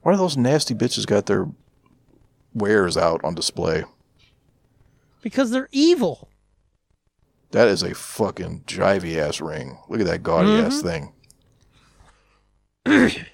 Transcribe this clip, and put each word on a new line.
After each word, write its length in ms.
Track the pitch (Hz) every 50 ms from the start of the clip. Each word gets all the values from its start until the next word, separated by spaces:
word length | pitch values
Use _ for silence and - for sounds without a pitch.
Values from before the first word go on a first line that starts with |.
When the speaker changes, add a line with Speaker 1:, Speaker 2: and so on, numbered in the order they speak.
| _
Speaker 1:
Why 60 | 160
do 80 | 196 196
those 180 | 185 175 143
nasty 380 | 135 120 127 147 151 151 - 120
bitches 320 | 104 117 120 - 110 98
got 180 | - 107 101 -
their 220 | - 101 95 92 - - _ _ _ _ _ _ _ _ _ _ _ _ _ _ _ _ _ _ _ _
wares 420 | 113 101 101 107 104 95 87 80
out 300 | 82 87 85 82 - -
on 80 | 78 85
display? 520 | 82 80 - - - 87 82 80 80 78 - _ _ _ _ _ _ _ _ _ _ _ _ _ _ _ _ _ _ _ _ _ _ _ _ _ _ -
Speaker 2:
Because 260 | 226 - 254 269 220
they're 180 | 233 262 269 -
evil. 580 | - 269 302 339 349 311 233 165 127 - - _ _ _ _ _ _ _ _ _ _ _ _ _ _ _ _ _ _ _ _ _ _ _ _ _
Speaker 1:
That 180 | - 101 117
is 140 | 110 98 82
a 140 | 87 90 92
fucking 720 | - - - - - 110 95 - - 90 82 82 85 -
jivey-ass 760 | - - 92 95 92 101 190 90 82 82 160 76 73 73 -
ring. 380 | 80 80 78 76 64 67 64 - - -
Look 120 | 95 110
at 40 | 101
that 160 | 85 85 82
gaudy-ass 600 | - 85 82 82 180 101 107 220 233 226 269 - -
Speaker 2:
Mm-hmm. 260 | 87 82 80 - - _ _ _ _ _ _ _ _ _ _ _ _ _ _ _ _ _ _ _ _ _ _ _ _ _ _ _ _ _ _ _ _ _ _ _
Speaker 1:
thing. 400 | 254 302 277 - - - - - -